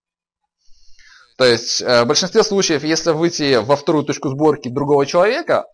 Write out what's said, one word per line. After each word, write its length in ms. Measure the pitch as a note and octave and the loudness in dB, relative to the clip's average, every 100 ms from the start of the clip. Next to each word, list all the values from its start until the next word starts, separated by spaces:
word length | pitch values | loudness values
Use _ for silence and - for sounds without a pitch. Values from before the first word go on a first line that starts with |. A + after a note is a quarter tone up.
| _ _ _ _ _ _ - - - - - - _ - | _ _ _ _ _ _ -20 -20 -20 -20 -20 -20 _ 0
То 80 | |
есть, 380 | B2+ A#2+ - - | 2 2 -2 -4
э, 200 | F#2+ A#2+ | 2 2
в 40 | A#2+ | 2
большинстве 340 | D3 F#3+ A3 | 0 2 0
случаев, 400 | G#3 G3 F3+ D3 | 2 0 0 -2
если 300 | D3+ D#3+ E3+ | -2 -2 -2
выйти 460 | D#3 E3+ E3+ C#3+ B2 | 0 -2 -2 0 0
во 180 | G#2+ C#3+ | 2 -2
вторую 280 | - D#3 | 0 -2
точку 240 | C#3+ C#3 D3+ | -2 -6 -6
сборки 400 | C3+ D#3 C#3 A#2+ | 0 0 0 -4
другого 380 | B2+ C#3 C#3+ C#3+ | -6 0 0 2
человека, 600 | F3 G3+ C#4 D#4+ G#3 - | 2 2 0 0 -2 -2